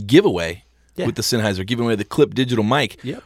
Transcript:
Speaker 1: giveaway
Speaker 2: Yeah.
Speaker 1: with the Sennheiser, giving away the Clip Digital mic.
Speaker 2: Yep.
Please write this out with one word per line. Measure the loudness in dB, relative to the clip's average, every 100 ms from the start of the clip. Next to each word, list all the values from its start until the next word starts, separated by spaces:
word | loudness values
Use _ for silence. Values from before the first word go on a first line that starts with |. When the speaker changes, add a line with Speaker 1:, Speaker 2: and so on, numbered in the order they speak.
Speaker 1:
giveaway | 4 4 4 2 -4 -8 _ _ _ -6
Speaker 2:
Yeah. | -4
Speaker 1:
with | -4
the |
Sennheiser, | -2 0 0 -2 -4
giving | -2 0
away | -2
the |
Clip | -2 2 2
Digital | 2 -2 0 0
mic. | 0 -2 -6 -12
Speaker 2:
Yep. | -12